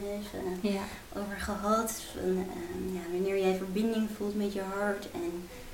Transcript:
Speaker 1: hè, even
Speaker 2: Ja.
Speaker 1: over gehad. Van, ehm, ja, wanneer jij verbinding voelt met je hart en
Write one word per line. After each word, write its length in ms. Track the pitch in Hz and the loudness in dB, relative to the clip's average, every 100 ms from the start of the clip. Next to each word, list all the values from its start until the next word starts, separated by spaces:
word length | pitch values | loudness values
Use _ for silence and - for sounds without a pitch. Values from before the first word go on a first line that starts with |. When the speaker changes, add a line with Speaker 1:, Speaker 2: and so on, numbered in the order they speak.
Speaker 1:
hè, 80 | 202 208 | -2 -4
even 540 | 208 190 190 185 202 | -6 -4 -2 0 2
Speaker 2:
Ja. 80 | 196 196 - - 202 | 2 -2 -8 -8 -6
Speaker 1:
over 160 | 202 196 | -4 -4
gehad. 600 | - 196 202 220 226 - - | -2 0 4 4 4 -2 -6
Van, 80 | 185 185 | -2 2
ehm, 640 | 185 185 - - 185 185 185 | 2 2 -4 -4 -4 -2 -4
ja, 60 | 170 | -2
wanneer 280 | 180 196 196 | 0 2 4
jij 160 | 190 190 | 4 4
verbinding 540 | 190 190 226 220 214 - | 2 2 4 4 2 0
voelt 180 | 208 208 | -2 2
met 180 | 202 | 0
je 80 | 196 | 0
hart 460 | 190 196 208 202 - | -2 0 0 0 -4
en 360 | 175 170 175 180 - - | -4 -2 -4 -8 -10 -12